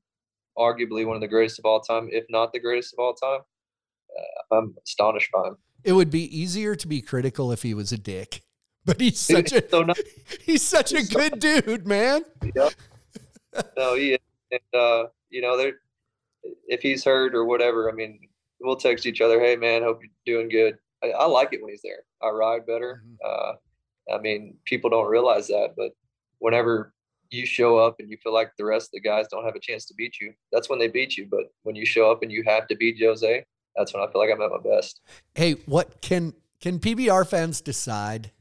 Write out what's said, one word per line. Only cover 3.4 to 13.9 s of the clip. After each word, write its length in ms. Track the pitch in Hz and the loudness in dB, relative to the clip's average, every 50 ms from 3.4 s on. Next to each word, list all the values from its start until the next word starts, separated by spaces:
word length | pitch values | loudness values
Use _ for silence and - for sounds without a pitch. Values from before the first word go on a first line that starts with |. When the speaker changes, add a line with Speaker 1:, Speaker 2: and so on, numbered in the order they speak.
| 139 _ _ _ _ _ _ _ _ _ _ _ _ _ - - - - - - - _ | -6 _ _ _ _ _ _ _ _ _ _ _ _ _ -14 -12 -12 -12 -12 -14 -4 _
Speaker 1:
uh, 40 | 110 | 2
I'm 180 | 110 113 110 - - _ | 2 2 0 -8 -14 _
astonished 480 | - - - 104 110 107 - - - | -6 -2 0 2 2 2 0 -2 -2
by 180 | - 98 - 190 | -2 -2 -2 -2
him. 80 | - - _ _ _ _ - | -6 -12 _ _ _ _ 0
Speaker 2:
It 100 | 196 180 | 4 4
would 160 | 190 175 151 | 4 4 4
be 260 | 143 165 165 - 160 | 0 -2 -4 -4 -6
easier 400 | 156 175 180 175 214 214 214 202 | -6 -6 -4 -4 -4 -4 -4 -4
to 120 | 151 - | -4 -6
be 140 | 156 151 131 | -6 -6 -6
critical 500 | - - 139 123 131 131 - - 131 123 | -6 -4 -4 -2 -2 -2 -2 -2 -2 -2
if 100 | 117 - | -2 -4
he 140 | - 117 107 | -4 -4 -4
was 160 | 104 101 104 | -4 -4 -6
a 80 | 123 107 | -6 -6
dick. 420 | 98 104 95 92 95 - - - - _ _ _ _ _ _ _ _ | -8 -10 -10 -10 -10 -12 -14 -16 -16 _ _ _ _ _ _ _ _
But 160 | 185 - - | -2 0 2
he's 240 | 254 233 - - - | 2 2 2 0 2
Speaker 1:
Dude, 240 | - 170 175 170 - | 4 4 4 4 4
Speaker 2:
such 20 | |
a, 100 | 180 156 | 2 0
Speaker 1:
he's 80 | - - | 2 4
so 100 | 180 165 | 2 2
nice. 200 | 165 165 - - - - - - | 4 2 0 -2 -4 -8 -16 -20
Speaker 2:
<laughs> 200 | - - - - | -18 -16 -16 -6
he's 200 | - 330 320 - | 0 0 2 2
such 320 | - - 349 302 269 - - | 2 2 2 2 2 2 0
a 40 | |
Speaker 1:
He's 120 | 311 220 - | -2 -2 0
so 80 | - | 0
Speaker 2:
good 220 | 262 294 311 285 214 | 0 0 0 0 0
dude, 480 | 311 302 311 269 - 220 233 214 165 | 2 4 4 4 2 2 -4 -4 -2
man. 360 | 202 202 202 233 262 285 311 320 - _ - - 98 - | -2 0 2 2 2 2 0 -2 -6 _ -10 -8 -4 0
Speaker 1:
Yeah. 140 | 127 143 151 - - - _ _ _ _ _ - - - _ _ _ _ _ - - - - _ | 2 2 2 0 -4 -12 _ _ _ _ _ -20 -20 -20 _ _ _ _ _ -8 -8 -8 -6 _
No, 200 | 135 131 127 | -2 0 0